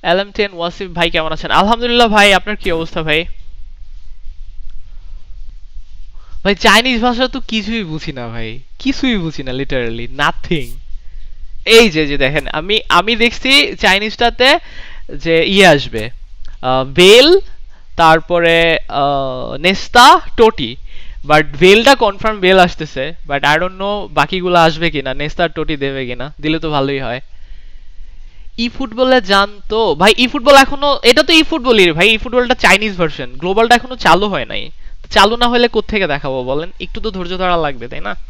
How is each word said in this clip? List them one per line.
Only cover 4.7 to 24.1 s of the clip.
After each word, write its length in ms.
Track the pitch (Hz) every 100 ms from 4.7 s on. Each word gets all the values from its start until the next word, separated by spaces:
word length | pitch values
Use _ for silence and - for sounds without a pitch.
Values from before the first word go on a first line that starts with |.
| - - - - - - - - - - - - - - - - -
ভাই, 120 | 190 202
চাইনিজ 460 | 226 202 254 240
ভাষা 260 | 247 233 254
তো 120 | 262 -
কিছুই 360 | 220 202 226
বুঝি 300 | 180 156 -
না 140 | 131 117
ভাই, 320 | 117 113 110 - -
কিছুই 380 | - - 262 214
বুঝি 260 | 160 147
না, 80 | 131
literally 560 | 127 139 135 117 117 117 131
nothing। 500 | 147 - - 165 127 - - - - - - - - - -
এই 240 | 226 226
যে, 180 | 156 151
যে 100 | 143
দেখেন, 300 | 135 151 131
আমি, 320 | 156 175 214 -
আমি 260 | 170 196 233
দেখছি 600 | 233 - 262 277 285 165
চাইনিজটাতে 840 | 208 190 214 - 240 226 254 330 - - - - - 143
যে 300 | 160 165 170
ইয়ে 220 | 196 185
আসবে, 420 | 143 - 113 110 - - - - -
আহ, 220 | 127 127 131
বেল, 520 | 139 185 226 285 381 - - - - - -
তারপরে, 840 | 165 160 - 175 170 165 165 160 -
আহ, 720 | 135 143 139 135 127 123 139
নেস্তা, 600 | 170 190 - 240 262 349 - -
টোটি। 380 | 226 220 117 120 - - - - 139
But 160 | 151 151 139
বেলটা 360 | 180 208 233 277
কনফার্ম 440 | 220 196 220 208
বেল 200 | 180 190
আসতেছে, 540 | 185 - 151 139 139 - -
but 120 | 139
I 160 | 143 151
don't 180 | 185 185
know 320 | 196 208 208